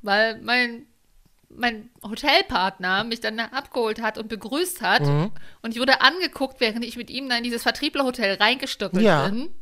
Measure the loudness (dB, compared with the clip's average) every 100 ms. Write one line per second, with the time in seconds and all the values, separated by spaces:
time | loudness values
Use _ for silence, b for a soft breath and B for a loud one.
0 | 2 2 2 0 0 0 0 -4 -18 _
1 | _ _ _ _ _ -4 -4 -4 -14 _
2 | -12 -2 4 4 4 0 0 -2 -2 0
3 | -2 -4 -6 -4 -6 -6 -6 -2 -2 0
4 | -4 -4 -10 -10 -4 -2 -2 -2 2 2
5 | 4 2 0 -4 B B -8 -2 2 6
6 | 4 4 -4 -4 -6 -2 -2 -2 -8 -10
7 | -10 -10 -4 -2 -2 -2 -2 -2 -2 0
8 | -2 0 -2 2 2 2 -4 -6 -2 4
9 | 6 6 2 0 -2 -6